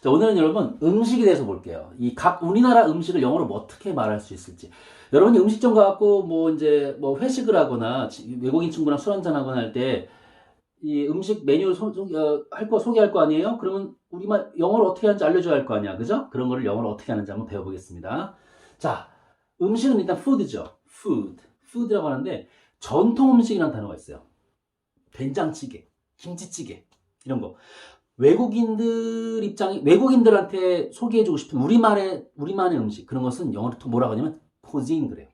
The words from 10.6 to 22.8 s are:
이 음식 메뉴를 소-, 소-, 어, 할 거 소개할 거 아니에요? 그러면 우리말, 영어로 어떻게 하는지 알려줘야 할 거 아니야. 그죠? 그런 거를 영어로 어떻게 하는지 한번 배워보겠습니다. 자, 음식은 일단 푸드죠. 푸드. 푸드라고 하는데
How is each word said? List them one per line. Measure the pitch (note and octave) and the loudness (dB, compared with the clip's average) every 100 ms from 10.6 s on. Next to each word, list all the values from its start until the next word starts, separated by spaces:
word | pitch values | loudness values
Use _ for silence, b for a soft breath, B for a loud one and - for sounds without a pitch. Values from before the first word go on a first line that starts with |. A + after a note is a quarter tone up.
| _ _ | _ _
이 | D3+ D3 C#3+ | -6 -4 -2
음식 | E3+ F#3+ G#3+ C#3 | -4 -4 -4 0
메뉴를 | D3+ F#3+ | 2 2
소-, | F3 G#3 | -2 -4
소-, | F#3 | -8
어, | G3 D#3 D3+ D3 - | -8 -2 0 -2 -4
할 | - G#3+ | -12 -2
거 | A3+ | -2
소개할 | A#3+ A3 G#3 | 2 2 4
거 | F#3+ | 4
아니에요? | D3+ D#3 G3 A#3 | 2 2 -2 -4
그러면 | F#3+ G3 G3+ - _ | -6 -6 -8 -16 _
우리말, | F3 G3+ G#3 - - | -12 -4 -4 -4 -2
영어로 | F3 A3 G#3+ | 0 2 2
어떻게 | A3+ G#3+ | 2 0
하는지 | G3+ | 2
알려줘야 | D#3 F3 E3+ | 2 2 2
할 | C#3 - | 0 0
거 | |
아니야. | G#2+ G2+ F#2+ | -4 -4 -8
그죠? | A#2+ A#3 - | -4 -4 -4
그런 | B2+ B2+ | -6 -4
거를 | B2+ | -2
영어로 | A2 G#2+ A2 | -2 -4 -4
어떻게 | G#2+ - | -8 -6
하는지 | G#2+ G2+ | -6 -6
한번 | G2 - | -10 -10
배워보겠습니다. | G2+ F#2+ F#2 - F2 F2 C3+ G3+ b b b b b | -10 -10 -12 -16 -16 -10 -8 -8 b b b b b
자, | - - - b b b b _ | -6 -6 -12 b b b b _
음식은 | F3+ A3+ C4 A3 | -2 0 2 2
일단 | F#3 F4 | 0 -4
푸드죠. | C#4 B3 G3 - - _ | 0 0 0 -8 -12 _
푸드. | _ _ G#3 B2 G2 - _ _ _ | _ _ -4 -4 -4 -14 _ _ _
푸드라고 | A#3+ G#3+ G3+ D#3 | -8 -2 -2 -2
하는데 | C3 F#4 - b b b b | -6 -6 -10 b b b b